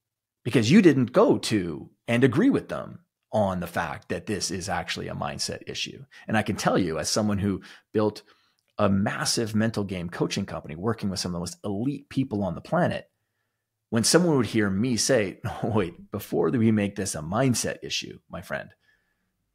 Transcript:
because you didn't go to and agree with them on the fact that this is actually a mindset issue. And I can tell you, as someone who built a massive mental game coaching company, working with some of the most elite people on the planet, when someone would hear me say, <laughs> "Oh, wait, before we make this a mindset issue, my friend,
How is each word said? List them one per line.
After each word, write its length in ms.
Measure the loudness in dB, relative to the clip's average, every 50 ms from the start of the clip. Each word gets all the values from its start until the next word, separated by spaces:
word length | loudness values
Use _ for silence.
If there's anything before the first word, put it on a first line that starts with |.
| _ _ _ _ _ _ _ _ _
because 280 | 0 2 2 4 8
you 100 | 8 8
didn't 300 | 10 8 8 6 4 2
go 260 | 4 4 4 4 4 2
to 540 | 0 0 0 0 0 -2 -6 -8 -10 -16 _ _ _ -2
and 160 | 2 4 4
agree 260 | 4 4 4 4 4
with 200 | 4 2 0 -4
them 300 | -8 -8 -8 -10 -14 -18 _ _ _ _ _ _
on 280 | 0 0 2 2 0 -2
the 80 | -6 -4
fact 420 | -4 -4 -4 -4 -6 -10 -8 -8
that 160 | -8 -6 -4
this 240 | -4 -4 -4 -2 -4
is 180 | -4 -6 -4 -4
actually 400 | -4 -4 -4 -4 -6 -6 -6 -8
a 80 | -6
mindset 460 | -6 -6 -6 -6 -6 -6 -6 -6 -8 -10 -10
issue. 360 | -8 -8 -8 -8 -10 -14 -20 -20 -20 -16 -6 -2
And 80 | 0
I 60 | 0
can 140 | 0 0 -2
tell 220 | -2 0 2 2 2
you, 200 | 2 0 -2 -2
as 120 | -2 -2
someone 280 | 0 0 0 0 0 0
who 240 | 0 0 -2 -2 -6 -12 -20 -20 _ _ 0
built 300 | 2 2 2 0 -2 -10 _ _ _ _ _ _ _ _ _ _ 0
a 120 | 2 4
massive 640 | 4 4 2 0 0 -2 -2 -2 0 0 -2 0 0
mental 300 | 0 0 2 0 -2 -4
game 260 | -4 -4 -6 -6 -8
coaching 360 | -4 -2 -2 -2 -2 -4 -4
company, 300 | -4 -6 -10 -10 -10 -10
working 340 | -4 -2 -2 -2 -2 -2 -4
with 100 | -4 -4
some 100 | -4 -4
of 40 | -4
the 60 | -4
most 180 | -6 -6 -8 -8 -6
elite 460 | -6 -4 -2 -2 -4 -4 -6 -10 _
people 340 | -2 -2 -2 -2 -2 -2 -2
on 120 | -2 -4
the 60 | -6
planet, 480 | -6 -2 0 0 2 0 0 -4 -8 _ _ _ _ _ _ _ _ _ _ _ _ _ _ _ _ _
when 120 | -2 0 2
someone 340 | 4 4 4 4 4 4 2
would 100 | 2 2
hear 220 | 2 2 2 2
me 280 | 2 0 0 0 0 0
say, 420 | 2 2 2 2 2 0 -4 -8
<laughs> 220 | -10 -10 -8 -6 -4
"Oh, 60 | -2
wait, 420 | 0 0 0 -2 -4 -10 -14 -12
before 380 | -10 -10 -8 -4 -2 0 0 2
we 220 | 2 4 4 4
make 240 | 4 4 2 -2 -2
this 180 | -4 -6 -6 -6
a 60 | -6
mindset 580 | -6 -4 -2 0 2 2 2 0 0 -4 -6 -6 -8
issue, 360 | -8 -8 -8 -8 -8 -12 -18 -16 _
my 120 | -14 -14
friend, 280 | -10 -8 -8 -8 -8 -12 -18 _ _ _ _ _ _ _ _ _ _ _ _ _ _ _ _